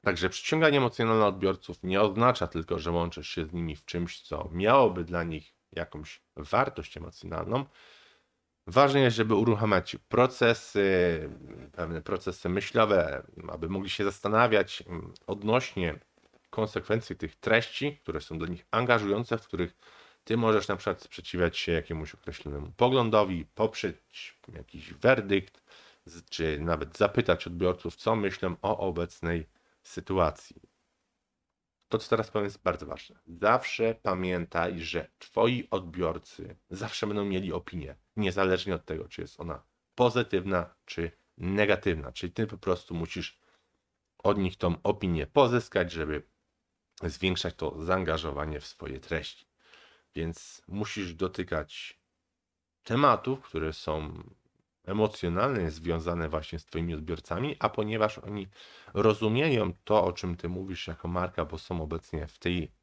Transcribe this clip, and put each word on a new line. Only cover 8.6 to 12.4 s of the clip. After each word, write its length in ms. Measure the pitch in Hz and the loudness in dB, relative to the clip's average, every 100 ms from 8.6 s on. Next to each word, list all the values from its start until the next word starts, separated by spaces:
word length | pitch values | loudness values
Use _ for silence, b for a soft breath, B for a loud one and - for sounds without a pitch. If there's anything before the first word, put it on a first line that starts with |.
| - | 0
Ważne 320 | 95 143 139 | 6 8 8
jest, 180 | 131 113 | 6 6
żeby 180 | 107 104 | 4 4
uruchamiać 600 | 113 104 107 95 - - _ | 4 4 4 4 2 -12 _
procesy, 1200 | 113 123 - 117 117 - 101 98 92 90 82 76 - - - - | 4 4 4 2 2 0 2 4 6 4 2 -6 -12 -16 -18 -18
pewne 300 | - 82 82 | -8 -6 -6
procesy 480 | - 92 - 87 | -4 -4 -4 -6